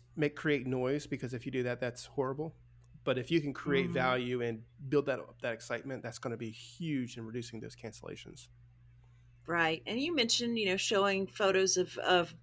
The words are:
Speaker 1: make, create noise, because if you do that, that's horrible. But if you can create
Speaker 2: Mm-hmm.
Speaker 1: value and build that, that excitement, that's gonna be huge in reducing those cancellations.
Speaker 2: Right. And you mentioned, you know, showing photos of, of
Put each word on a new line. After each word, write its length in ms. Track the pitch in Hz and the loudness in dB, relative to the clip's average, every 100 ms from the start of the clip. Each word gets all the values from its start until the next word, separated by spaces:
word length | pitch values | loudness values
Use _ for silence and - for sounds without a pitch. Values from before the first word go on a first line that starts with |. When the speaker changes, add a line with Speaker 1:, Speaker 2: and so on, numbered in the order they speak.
| - - | -12 0
Speaker 1:
make, 220 | 147 147 | 0 0
create 280 | 151 143 131 | 2 2 2
noise, 400 | 127 127 147 - | 0 2 0 -2
because 280 | 135 123 | -6 -4
if 120 | 127 127 | -6 -4
you 60 | |
do 120 | 127 | -2
that, 180 | 123 120 | -2 -2
that's 240 | 123 117 - | -4 -6 -8
horrible. 500 | - 131 135 160 - - - - - | -2 -2 -2 -6 -10 -20 -20 -20 -6
But 140 | - 123 | 0 0
if 120 | 117 | 4
you 120 | 165 | 2
can 120 | 147 | 2
create 320 | 131 147 139 131 | -4 2 2 4
Speaker 2:
Mm-hmm. 80 | |
Speaker 1:
value 480 | 135 127 127 123 123 | 2 4 4 2 0
and 200 | 117 113 - - 139 | 0 -2 -8 -14 2
build 200 | 143 139 | 2 4
that, 120 | 127 - - | -2 -4 -6
that 120 | 127 | -4
excitement, 480 | 113 - 120 135 127 | -4 -4 -6 -4 -8
that's 180 | 117 - | -8 -6
gonna 180 | 123 113 | -6 -4
be 140 | 113 | -6
huge 680 | 113 - - 165 139 120 120 | -8 -16 -8 -2 -2 -2 -6
in 80 | 113 | -8
reducing 340 | 120 117 113 | -8 -8 -10
those 160 | - - | -12 -12
cancellations. 720 | 110 - - - - - - - - - - - - - - - - | -12 -12 -12 -12 -14 -18 -20 -20 -20 -20 -20 -20 -20 -20 -20 -20 -4
Speaker 2:
Right. 340 | 170 160 160 - | 2 2 0 -4
And 120 | 226 | -2
you 140 | 311 | 0
mentioned, 460 | 311 233 - 233 233 | 0 2 2 2 0
you 80 | 196 | 2
know, 100 | 196 | 2
showing 480 | - 208 196 196 190 | 2 4 4 2 -2
photos 500 | - 196 190 190 180 | 2 4 6 4 2
of, 200 | 180 - | 0 -2
of 380 | - 180 165 - | 4 4 4 -4